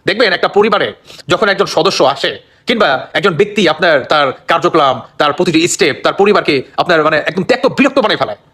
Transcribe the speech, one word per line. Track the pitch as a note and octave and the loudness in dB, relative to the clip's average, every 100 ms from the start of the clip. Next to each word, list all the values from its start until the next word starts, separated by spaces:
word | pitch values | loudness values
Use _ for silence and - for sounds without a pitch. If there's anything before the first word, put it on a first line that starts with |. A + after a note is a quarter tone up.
| - | -4
দেখবেন | G#3 G#3+ | 0 0
একটা | F3+ G3 | 0 0
পরিবারে | G3+ G#3+ G3+ A#2 G2+ - - - | 2 2 0 -2 -6 -18 -16 -4
যখন | F3+ G3+ | 0 0
একজন | F#3+ - | 0 -2
সদস্য | E3 F3+ - | -2 0 2
আসে | C#3+ - E3 G#2+ - _ - | 0 0 -4 -8 -16 _ -4
কিংবা | A#3 F3 B2+ - | 0 0 -2 -4
একজন | D#3+ F#3+ | -2 0
ব্যক্তি | D#3+ G#3 - F3+ | 0 0 0 0
আপনার | - F3 C#3+ | 2 2 2
তার | - D#3 C3+ - - | 2 0 0 -2 -2
কার্যক্রম, | E3 E3+ E3 C#3 B2 - - | -2 0 2 2 0 -6 -4
তার | D3 | -2
প্রতিটি | - F3+ D#3+ E3+ | 0 0 0 0
স্টেপ, | - D#3+ - | 0 -2 0
তার | D#3+ | -2
পরিবারকে | D3 G3+ G3+ G#3 C#3 - - | 2 2 2 0 -2 -2 -4
আপনার | C#3+ D#3+ | 0 2
মানে | D3+ D#3 | 2 0
একদম | - F3 | -2 -2
ত্যক্ত | - B3 B3 | -2 0 0
বিরক্ত | D3 C#4 C4+ | 0 0 2
বানায় | G#3 D#3 | 0 0
ফেলায়, | B2+ - _ | -4 -6 _